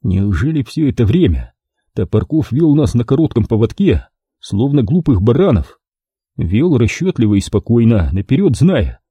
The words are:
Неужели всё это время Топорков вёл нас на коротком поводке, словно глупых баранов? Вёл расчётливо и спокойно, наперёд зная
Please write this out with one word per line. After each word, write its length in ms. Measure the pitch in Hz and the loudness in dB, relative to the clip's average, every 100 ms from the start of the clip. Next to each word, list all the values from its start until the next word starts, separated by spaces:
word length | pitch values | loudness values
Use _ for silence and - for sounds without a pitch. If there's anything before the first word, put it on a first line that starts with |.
Неужели 600 | 95 95 101 82 131 156 | -2 -2 -2 -2 -2 -4
всё 260 | - - 147 | -6 -4 -2
это 160 | - | 0
время 500 | 113 165 151 71 - _ _ _ _ | 0 2 2 0 -6 _ _ _ _
Топорков 580 | - 95 107 95 156 117 | -8 -2 -2 -2 -4 -2
вёл 220 | 123 165 | 0 2
нас 200 | 147 131 | 2 2
на 100 | 117 | 0
коротком 400 | 120 139 160 120 | 0 0 2 0
поводке, 640 | 107 110 113 - 196 90 - _ _ _ | 0 0 0 0 0 0 -4 _ _ _
словно 440 | - - 135 143 | -8 -4 0 0
глупых 380 | 104 175 - 107 | 0 0 0 0
баранов? 560 | 104 123 190 107 76 _ _ _ _ _ _ - | 2 2 2 0 -2 _ _ _ _ _ _ -8
Вёл 420 | 80 101 175 135 | -2 0 2 2
расчётливо 560 | 113 - 185 - 110 | 0 -2 -4 0 0
и 60 | 101 | 0
спокойно, 720 | - 107 - 117 113 113 76 | 0 -4 0 2 4 2 0
наперёд 440 | 92 - 135 196 120 | -4 -2 0 0 2
зная 440 | 156 160 73 - _ | 2 2 -2 -8 _